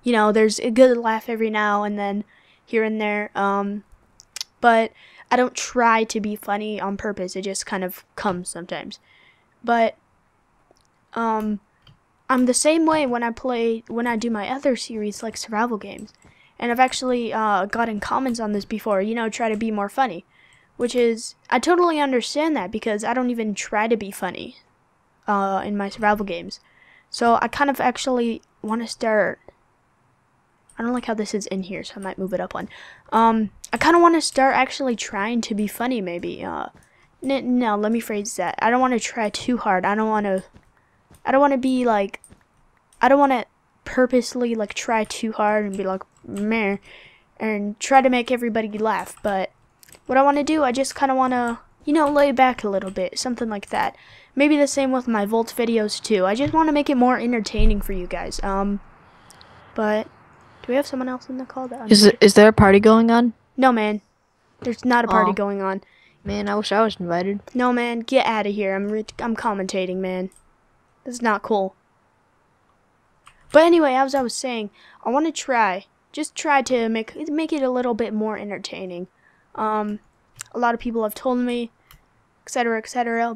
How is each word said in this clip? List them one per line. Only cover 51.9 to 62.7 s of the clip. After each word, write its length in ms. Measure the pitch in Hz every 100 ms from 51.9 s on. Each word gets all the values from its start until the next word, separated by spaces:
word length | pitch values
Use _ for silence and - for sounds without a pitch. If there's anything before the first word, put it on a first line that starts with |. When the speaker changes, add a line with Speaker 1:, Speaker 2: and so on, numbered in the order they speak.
Speaker 1:
know, 160 | 311 285
lay 220 | 294 285
back 320 | 254 254 240
a 60 | 208
little 220 | 196 190
bit, 280 | 190 180 -
something 300 | 262 233 233
like 220 | 208 -
that. 260 | 214 214 - - - - -
Maybe 200 | 294 294
the 120 | 277
same 240 | - 269
with 160 | 254 247
my 180 | 220 202
Volt 260 | 226 226 -
videos, 440 | 233 226 214 -
too. 240 | - 208
I 120 | 185 220
just 160 | 294
wanna 180 | 320 320
make 180 | 294 294
it 80 | 262
more 220 | 247 240
entertaining 640 | 240 240 202 220 220 208
for 140 | 196
you 120 | 190 180
guys. 340 | 175 175 -
Um, 340 | 196 196 196 202 - - _ _ - - - - -
but 320 | - 214 214 226 _ _ _ - -
do 100 | -
we 20 |
have 120 | 254 285
someone 220 | 262 254
else 200 | 254 -
in 100 | 262
the 80 | 254
call 200 | - 254
that 120 | 247
I'm 100 | 220
Speaker 2:
Is 140 | 208
it, 100 | 202
Speaker 1:
not 80 | -
Speaker 2:
is 120 | 196
there 140 | 202 214
a 40 |
party 260 | 220 196